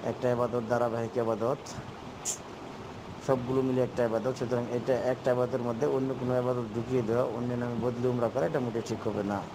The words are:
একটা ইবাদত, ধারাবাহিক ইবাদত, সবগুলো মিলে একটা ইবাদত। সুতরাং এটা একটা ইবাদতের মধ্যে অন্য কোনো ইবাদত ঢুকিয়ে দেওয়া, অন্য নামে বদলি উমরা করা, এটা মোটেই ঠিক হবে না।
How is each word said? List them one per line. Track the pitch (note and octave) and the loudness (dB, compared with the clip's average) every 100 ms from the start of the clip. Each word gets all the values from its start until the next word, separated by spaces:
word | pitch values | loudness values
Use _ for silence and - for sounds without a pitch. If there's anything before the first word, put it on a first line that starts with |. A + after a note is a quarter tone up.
একটা | A#2+ A2+ B2+ | -4 -2 2
ইবাদত, | A#2+ A#2+ A#2+ A2+ | 2 2 0 2
ধারাবাহিক | A#2+ A#2+ A2+ A#2 B2 | 2 2 0 -2 0
ইবাদত, | A2+ A2 A2+ C#3 - - - - - - - - - - - - - - - - - | 0 0 0 -2 -4 -10 -10 -12 -12 -8 -6 -6 -8 -12 -12 -12 -12 -12 -12 -8 2
সবগুলো | C3+ B2 C3 | 2 4 2
মিলে | C3 B2+ | 4 2
একটা | B2 B2 A#2+ | 2 2 2
ইবাদত। | A2+ A2+ B2+ | 2 0 -2
সুতরাং | A#2+ A#2+ A#2+ | 0 0 0
এটা | A#2+ A2+ | -2 2
একটা | B2 A2+ B2 - | 2 2 0 2
ইবাদতের | B2 B2 B2+ | 2 2 0
মধ্যে | A#2+ A#2 C#3+ | -2 0 2
অন্য | C3+ C3 B2+ | 2 0 -2
কোনো | B2 B2+ | 0 2
ইবাদত | B2 B2 A2+ A2 | 2 0 0 -2
ঢুকিয়ে | A#2 B2+ | 0 0
দেওয়া, | A2 A#2 | 2 2
অন্য | C3 A2+ B2 | 2 0 -2
নামে | A#2+ A#2+ A#2 | -2 -2 0
বদলি | A#2+ A#2+ B2 | 0 2 0
উমরা | B2 A#2 | 2 2
করা, | A#2 D#3+ | 2 0
এটা | D#3 | 0
মোটেই | B2 A2+ A2 | 0 -2 -2
ঠিক | A2 A2+ | -2 -2
হবে | G#2 | 0
না। | G2+ G2+ F2+ | 0 -2 -4